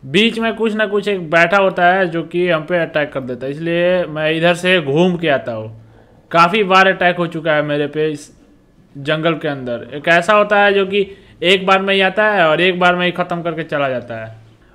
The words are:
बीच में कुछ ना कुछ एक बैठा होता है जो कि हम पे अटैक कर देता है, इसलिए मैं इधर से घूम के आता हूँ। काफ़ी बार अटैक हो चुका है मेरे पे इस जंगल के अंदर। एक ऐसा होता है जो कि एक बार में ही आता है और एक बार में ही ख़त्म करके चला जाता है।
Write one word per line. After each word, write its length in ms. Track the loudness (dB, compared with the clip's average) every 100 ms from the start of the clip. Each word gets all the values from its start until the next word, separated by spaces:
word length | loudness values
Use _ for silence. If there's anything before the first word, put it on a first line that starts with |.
| -4
बीच 320 | 0 0 0
में 160 | -4
कुछ 200 | -2 -2
ना 120 | -2 -2
कुछ 220 | -2 -2
एक 220 | -4 0
बैठा 260 | 2 4 4
होता 300 | 2 2 2
है 220 | 4 0
जो 140 | -2
कि 280 | -4 -2 0
हम 140 | -2
पे 140 | 0 -2
अटैक 340 | -2 -2 -4
कर 80 | -6
देता 260 | -8 -8 -8
है, 60 |
इसलिए 520 | -6 -4 0 0 0
मैं 280 | -2 -4 -2
इधर 220 | 0 0
से 260 | 0 0 0
घूम 360 | 0 2 2 2
के 120 | 0
आता 240 | 0 -2
हूँ। 300 | -8 -10 -16 -20 -20 _ _ _
काफ़ी 320 | 2 4 2
बार 260 | 2 4 4
अटैक 280 | 4 0 0
हो 100 | -4
चुका 260 | -4 -2
है 100 | 0
मेरे 240 | 0 -2 -2
पे 240 | -2 -2
इस 280 | -4 -12 _ _ _ _ _ _ -12
जंगल 360 | -4 0 0
के 140 | -2 -4
अंदर। 400 | -6 -6 -8 -8
एक 140 | -6 2
ऐसा 240 | 2 4
होता 280 | 2 4 4
है 120 | 4
जो 140 | 2 0
कि 240 | -2 -4 -8 -20 -4
एक 240 | 0 2 2
बार 160 | 2
में 120 | 2
ही 60 | 2
आता 240 | 0 2
है 240 | 0 4 2
और 120 | 4
एक 200 | 2 2
बार 160 | 2 2
में 100 | -2
ही 60 |
ख़त्म 300 | -2 -6 -4
करके 200 | -6 -6
चला 260 | -6 -4 -2
जाता 260 | -4 -8
है। 220 | -12 -12 -16 -20 _ _